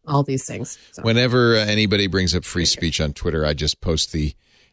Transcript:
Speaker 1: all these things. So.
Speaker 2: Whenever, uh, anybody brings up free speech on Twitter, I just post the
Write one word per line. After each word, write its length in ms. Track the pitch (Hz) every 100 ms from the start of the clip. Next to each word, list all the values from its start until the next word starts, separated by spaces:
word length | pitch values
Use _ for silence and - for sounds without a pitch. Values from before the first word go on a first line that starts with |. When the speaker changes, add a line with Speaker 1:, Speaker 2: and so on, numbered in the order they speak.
| -
Speaker 1:
all 160 | 143
these 200 | 139 131
things. 320 | - 107 - - -
So. 80 | -
Speaker 2:
Whenever, 540 | 113 117 123 127 120 110
uh, 40 |
anybody 420 | 107 107 104 101 98
brings 280 | 95 90
up 100 | 90
free 220 | - - 82
speech 340 | - 82 -
on 140 | 76
Twitter, 320 | - 87 78 76
I 80 |
just 260 | 71 76 -
post 320 | 87 80 -
the 220 | 80 73 - _ _ _